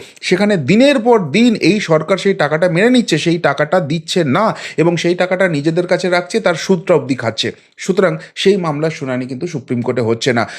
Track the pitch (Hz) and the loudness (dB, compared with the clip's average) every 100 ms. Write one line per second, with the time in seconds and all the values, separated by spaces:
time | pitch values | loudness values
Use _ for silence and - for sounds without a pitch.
0 | - - - 180 208 196 131 208 277 269 | -2 -14 -2 0 2 0 2 4 4 4
1 | 233 226 156 170 240 214 160 202 - 156 | 4 2 2 2 2 4 2 0 2 0
2 | 160 185 196 190 147 156 180 165 226 254 | 2 0 0 0 0 0 0 2 2 2
3 | 202 156 170 170 156 139 151 190 135 165 | 2 0 0 0 0 0 0 0 0 -4
4 | - 185 151 151 214 - - - 160 170 | -4 -2 0 0 0 -2 -6 -2 0 0
5 | 170 175 180 185 190 147 151 165 175 175 | -2 -2 -2 0 0 0 -2 -2 0 -2
6 | 185 180 175 220 190 170 - 185 - 160 | 0 -2 -2 -2 -2 -2 0 0 2 0
7 | 131 127 117 110 113 - _ - - 190 | 0 -4 -4 -4 -6 -8 _ -8 -4 0
8 | 185 160 - - 196 196 165 143 160 160 | 0 -2 -8 -2 2 2 0 -4 -4 -4
9 | 131 127 127 127 175 135 - 123 120 131 | -6 -6 -6 -8 -8 -8 -6 -4 -2 -2
10 | 113 117 139 117 104 | -2 0 0 0 -2